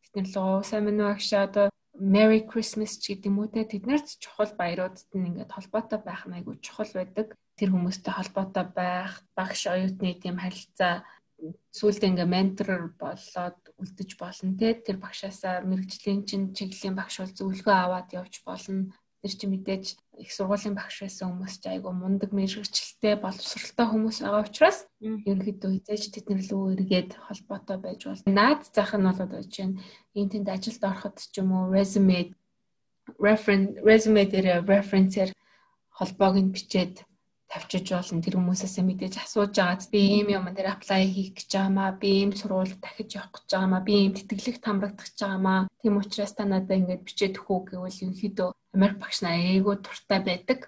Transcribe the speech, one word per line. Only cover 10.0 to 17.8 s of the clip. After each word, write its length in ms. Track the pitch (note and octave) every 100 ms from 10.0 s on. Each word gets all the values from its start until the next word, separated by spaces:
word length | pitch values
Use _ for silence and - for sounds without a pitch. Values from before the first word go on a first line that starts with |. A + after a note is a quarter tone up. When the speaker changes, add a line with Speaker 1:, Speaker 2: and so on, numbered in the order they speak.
| F#3 F3
Speaker 1:
тийм 200 | F#3 F3+
харилцаа, 640 | F3+ - - _ F3+ E3+ - - _ _ D#3 F3+ _
сүүлдээ 400 | - G#3 G#3 G3
ингээ 160 | F3+ F3
ментор 640 | F3+ F#3+ F#3+ G3 F#3 E3 -
болоод 600 | C#3+ F#3 - F#3 F3+ F3 _ _
үлдэж 320 | F#3+ - F#3 -
болно, 400 | F3+ F#3 F#3+ F#3+
те. 160 | A3+
Тэр 220 | A3+ - F#3+
багшаасаа 640 | - - G3 F#3+ F#3+ F3+
мэрэгжлийн 640 | F#3 F#3 F#3+ - - G3 G3+
чинь 240 | G3 F#3+
чиглэлийн 480 | F#3+ G3 F#3+ G3 F#3+
багш 240 | F#3 -
бол 140 | F#3 -
зөвлөгөө 380 | F#3+ F#3+ -
аваад 300 | F#3+